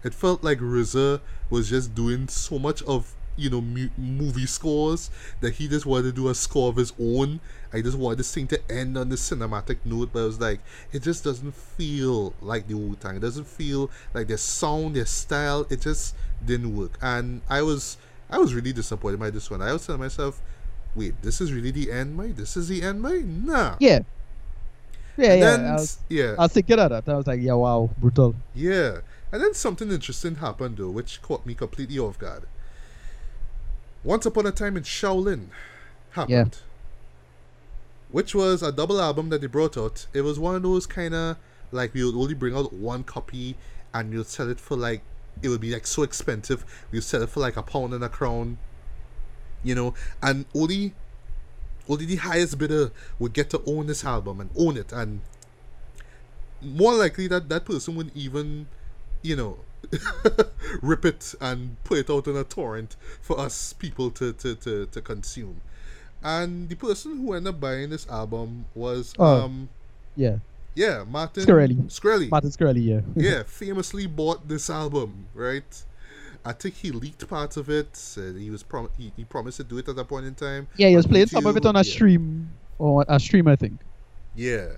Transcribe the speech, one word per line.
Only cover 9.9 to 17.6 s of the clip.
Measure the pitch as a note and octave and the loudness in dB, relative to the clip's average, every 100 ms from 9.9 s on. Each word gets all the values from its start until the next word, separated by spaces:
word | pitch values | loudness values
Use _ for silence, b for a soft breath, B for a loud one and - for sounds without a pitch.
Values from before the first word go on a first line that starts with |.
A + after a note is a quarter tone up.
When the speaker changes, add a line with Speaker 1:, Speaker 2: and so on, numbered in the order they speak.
| A2+ A#2+ | -2 0
Speaker 1:
but | A#2+ | 0
it | A2+ | 0
was | A2+ | 0
like, | A#2 G2+ b b b | 0 -2 b b b
it | C#3+ | -4
just | B2+ E3 | -2 -2
doesn't | D3+ B2 C#3+ - | -2 -4 -6 -10
feel | - - D#3+ D3 C3 A#2+ F#2+ - | -10 -6 -2 0 2 2 0 -4
like | G2 A2+ G#2 | -4 -4 -2
the | G#2+ | -4
Wu-Tang. | G#2 G#2 G2 G2 | -4 -4 -6 -4
It | |
doesn't | A2+ C3 D3 | -4 -4 -10
feel | - D3 C#3 C#3 b b | -4 -2 0 -2 b b
like | A#2+ A2 | -4 -2
their | G#2+ | -2
sound, | - - D#3 D3+ D#3 C#3+ | -2 0 0 2 0 0
their | A2+ | 0
style. | - - D3 D3 C#3+ C#3+ | 0 0 0 2 0 0
It | C3+ | 0
just | D3+ - - - b b A#2 | 0 0 -2 -4 b b 0
didn't | B2 A#2+ G#2 | 0 0 -4
work. | F2+ - | -4 -4
And | C3 A#2+ B2 B2 - | -2 0 -2 -4 -2
I | C#3 | 2